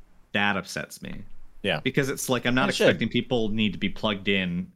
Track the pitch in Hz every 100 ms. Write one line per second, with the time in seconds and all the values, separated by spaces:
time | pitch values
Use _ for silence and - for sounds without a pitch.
0 | - - - 104 101 98 - - - -
1 | - - - - - - 101 78 131 151
2 | 135 139 - 123 123 127 135 - 190 -
3 | 117 123 - 123 110 110 107 87 98 -
4 | 110 101 98 98 92 87 92